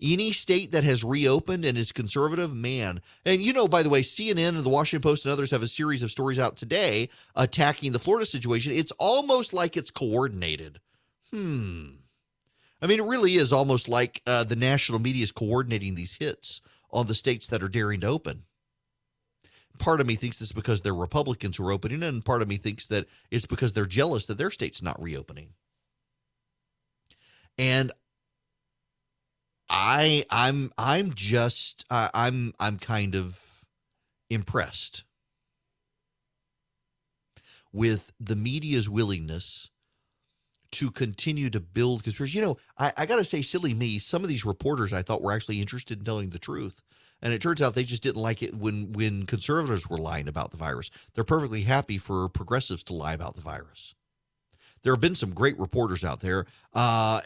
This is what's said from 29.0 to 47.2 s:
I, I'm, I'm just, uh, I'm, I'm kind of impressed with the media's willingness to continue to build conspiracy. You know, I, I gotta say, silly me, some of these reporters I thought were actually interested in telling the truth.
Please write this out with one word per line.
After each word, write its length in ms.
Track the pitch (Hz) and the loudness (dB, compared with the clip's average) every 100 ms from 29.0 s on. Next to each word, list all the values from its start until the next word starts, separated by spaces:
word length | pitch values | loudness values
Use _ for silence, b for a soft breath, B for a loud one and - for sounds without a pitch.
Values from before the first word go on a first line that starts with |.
| _ _ _ _ _ _ - | _ _ _ _ _ _ -2
I, 520 | 92 104 139 156 147 - | 2 4 4 4 2 2
I'm, 440 | 113 127 139 135 - | 2 2 2 -2 -2
I'm 360 | 123 165 202 | 0 2 0
just, 720 | 107 101 120 120 - - - - | -2 0 2 2 0 -6 -8 -2
uh, 200 | 120 107 | 0 0
I'm, 380 | 107 120 127 117 - | 2 0 0 -4 -2
I'm 180 | 104 101 | -4 -2
kind 380 | - 107 101 95 | -2 -2 0 -2
of 480 | 90 92 - - _ _ _ _ _ _ - | -4 -10 -20 -20 _ _ _ _ _ _ -6
impressed 760 | 113 95 117 76 - - - - _ _ _ _ _ _ _ _ _ _ _ _ _ _ _ _ _ _ _ _ _ _ _ b b b | -4 -2 -4 -4 -6 -10 -12 -18 _ _ _ _ _ _ _ _ _ _ _ _ _ _ _ _ _ _ _ _ _ _ _ b b b
with 400 | 101 117 107 - - | 0 2 2 -4 -10
the 160 | 107 107 | -4 -2
media's 540 | 117 147 151 131 104 | -2 -4 -2 0 0
willingness 800 | 107 104 90 78 80 - - - _ _ _ _ _ _ _ _ _ _ | 0 0 -2 -6 -8 -8 -12 -14 _ _ _ _ _ _ _ _ _ _
to 180 | - 135 | -4 -2
continue 580 | - 120 98 160 147 131 | -2 -4 -4 -4 -2 -2
to 100 | 107 | -4
build 420 | 87 113 123 120 | -4 0 2 0
conspiracy. 340 | 110 104 139 190 | -4 -4 -4 -2
You 60 | |
know, 140 | 208 123 b b | -2 -2 b b
I, 140 | 143 - | -2 0
I 80 | 165 | 0
gotta 180 | 233 | 0
say, 180 | 190 160 | 0 -2
silly 320 | 131 180 160 | -2 -2 0
me, 240 | 113 120 104 | 0 -2 -2
some 260 | - 175 | -2 -2
of 40 | 190 | -2
these 160 | 127 | -2
reporters 480 | 107 90 135 139 101 | -2 -2 -2 0 0
I 120 | 92 | -2
thought 180 | 92 110 | -2 -2
were 100 | 101 | 0
actually 300 | 107 - 104 | -2 -2 -4
interested 380 | 104 123 - 107 | -4 -6 -10 -8
in 40 | |
telling 280 | 107 107 95 | -6 -4 -6
the 60 | 85 | -8
truth. 440 | - - 101 - _ b b b | -8 -8 -8 -12 _ b b b